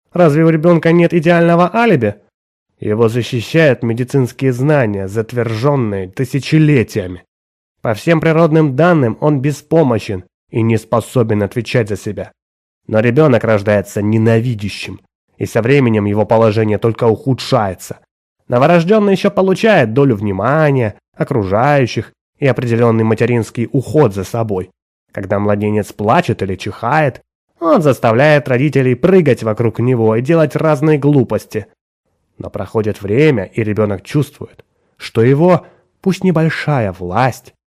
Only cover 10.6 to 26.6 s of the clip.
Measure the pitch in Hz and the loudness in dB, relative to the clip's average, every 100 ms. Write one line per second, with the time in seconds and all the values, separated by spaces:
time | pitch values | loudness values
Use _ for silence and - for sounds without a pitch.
10.6 | 113 113 - 117 - 131 110 107 101 127 | 0 0 0 -4 -2 -2 0 -2 -2 -6
11.6 | 110 131 104 101 110 98 92 _ _ _ | -4 -2 -2 -6 -8 -10 -12 _ _ _
12.6 | _ _ - 110 120 120 156 117 113 107 | _ _ -4 0 2 2 4 2 2 0
13.6 | 101 104 92 110 104 113 113 113 123 110 | 2 0 -2 -4 -2 0 2 2 0 -4
14.6 | 101 - - 95 _ _ _ - - 117 | -8 -10 -14 -16 _ _ _ -10 -4 -2
15.6 | 113 143 123 107 101 104 104 113 113 107 | 2 2 2 0 0 0 2 2 2 2
16.6 | 107 101 117 110 117 107 - 123 - 127 | 0 0 -2 0 0 0 -2 -4 -2 -2
17.6 | 101 90 - - _ _ _ _ - 120 | -2 -6 -14 -18 _ _ _ _ -4 0
18.6 | 143 175 165 220 202 190 202 190 190 185 | 2 2 2 2 2 2 0 0 0 2
19.6 | 220 196 117 117 143 107 104 95 110 156 | 2 2 2 2 2 2 -2 -2 -2 0
20.6 | 151 139 110 - _ - 165 123 95 101 | 2 0 -2 -6 _ -8 -4 -2 0 0
21.6 | 127 147 120 - - _ _ - 139 120 | 2 2 0 -4 -10 _ _ -4 -2 -2
22.6 | 123 117 120 113 110 110 117 120 107 - | -2 2 2 2 2 0 0 0 -4 -6
23.6 | 113 139 113 147 131 98 92 117 110 92 | -4 -4 -2 2 2 0 -6 -6 -4 -4
24.6 | 92 _ _ _ _ - 95 101 104 104 | -6 _ _ _ _ -12 -4 -2 0 -2
25.6 | 104 107 98 - 107 151 175 110 98 92 | 0 -2 -4 -6 0 0 0 -4 -4 -8